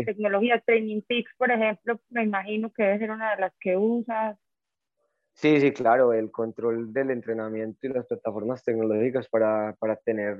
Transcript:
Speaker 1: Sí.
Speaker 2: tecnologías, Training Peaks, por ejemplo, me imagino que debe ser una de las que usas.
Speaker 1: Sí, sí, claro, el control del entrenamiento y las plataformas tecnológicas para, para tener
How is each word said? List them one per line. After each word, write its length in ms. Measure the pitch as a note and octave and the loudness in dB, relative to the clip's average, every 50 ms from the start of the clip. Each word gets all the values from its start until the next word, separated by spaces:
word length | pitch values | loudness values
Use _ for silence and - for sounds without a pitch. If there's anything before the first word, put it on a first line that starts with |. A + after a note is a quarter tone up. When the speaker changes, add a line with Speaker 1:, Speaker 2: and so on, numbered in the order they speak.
Speaker 1:
Sí. 40 | A#2+ | 2
Speaker 2:
tecnologías, 600 | A3+ G3 G#3+ G#3+ G3+ G3 G3 A3+ A#3+ A#3+ A3 - | -2 -4 -2 -2 0 2 2 2 2 2 2 2
Training 380 | - A3+ A3+ A3 G#3+ G#3+ G#3+ - | 2 2 2 2 -2 -6 -6 -4
Peaks, 240 | - A#3+ A#3 A#3 - - - | -2 -2 -2 -2 -6 -4 -2
por 140 | B3+ A#3+ | 0 0
ejemplo, 480 | A#3+ A3 A3 G#3+ G#3 - - A3+ A#3 A3+ _ _ | 2 2 2 0 -2 -4 -4 -4 -4 -4 _ _
me 140 | A#3+ A#3 A3 | -4 -2 -2
imagino 480 | G#3+ G3+ F#3+ F#3+ G#3 G#3+ G#3+ A3 A3 | 0 -2 -2 -4 -4 -4 -4 -4 -6
que 100 | - - | -2 0
debe 160 | G#3+ G3 G3+ G#3 | 2 2 2 0
ser 140 | A3+ G#3+ | -2 -4
una 240 | A3 A3 A3 A3 G#3 | -6 -4 -2 -2 -2
de 40 | F#3+ | 0
las 100 | F#3+ F#3 _ _ | -2 -4 _ _
que 160 | - F#3+ F#3 | -2 0 0
usas. 600 | F#3+ G#3 A3+ A#3 A#3+ A3 A#3+ A3+ A3 A3 G#3+ G#3 _ _ _ _ _ _ _ _ _ _ _ _ _ _ _ _ _ _ _ _ | 2 2 2 0 0 -2 -4 -4 -2 -2 -4 -6 _ _ _ _ _ _ _ _ _ _ _ _ _ _ _ _ _ _ _ _
Speaker 1:
Sí, 260 | - - D3+ D3+ C#3+ | 0 4 4 6 6
sí, 120 | C#3 C#3 | 6 4
claro, 400 | C#3+ - B2 A2+ A#2+ C3 B2+ A#2+ | 2 2 4 4 6 6 6 4
el 200 | A2+ A2 A2 G#2+ | 4 2 0 -2
control 600 | - - A2+ A2+ A2 - A2+ A#2 A#2 A#2 A#2 A2 | -4 -6 -6 -6 -4 -4 -2 -2 -2 -2 -6 -4
del 200 | A2 C3+ C3+ C3+ | -2 -2 -2 0
entrenamiento 760 | B2+ A#2+ - A2+ A2+ A2+ A2 A2 A2 A2 A2 A2 G#2+ _ - | -2 -4 -4 -6 -6 -4 -4 -6 -6 -6 -6 -8 -8 _ -8
y 40 | C3 | -6
las 160 | B2+ B2 A#2+ | -4 -4 -4
plataformas 580 | - A#2 A#2 - A2+ G2+ G#2+ G#2 A#2 B2+ A#2+ - | -4 -8 -6 -6 -6 -6 -4 -4 -4 -6 -4 -2
tecnológicas 640 | B2+ A2+ A2+ A2 A2 G#2+ G#2+ A#2 C3 B2 C3 A2+ - | -2 0 0 0 0 2 2 0 0 0 -2 -6 -2
para, 480 | - A2 A2 G#2+ A2 G#2+ G#2+ G#2+ G2+ - | 0 2 2 4 2 0 -2 -4 -6 -4
para 160 | A2+ A2 G#2+ | -2 -4 -2
tener 420 | - - A#2 A2 G#2+ G#2 G#2 G2+ | -2 -2 -2 -2 0 -2 -4 -4